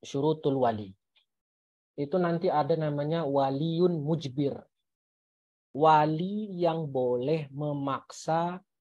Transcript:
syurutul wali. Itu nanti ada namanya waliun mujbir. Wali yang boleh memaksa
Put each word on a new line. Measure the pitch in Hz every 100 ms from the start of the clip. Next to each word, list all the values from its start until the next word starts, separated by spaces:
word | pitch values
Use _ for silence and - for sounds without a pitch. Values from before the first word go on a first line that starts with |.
syurutul | - 139 151 156 147 135
wali. | 123 107 101 98 _ _ _ _ _ _ _ _ _
Itu | - 143 185
nanti | 175 170 180
ada | 147 143
namanya | 165 156 147 147 165
waliun | 147 139 135 135 165 165 180 165
mujbir. | 143 160 139 127 139 117 - _ _ _ _ _ _ _ _ _ _
Wali | 131 156 156 151 156 185 208 214 180
yang | 170 165 151
boleh | 131 127 123 131 160 139
memaksa | 135 147 143 139 131 - - - 160 175 180 - _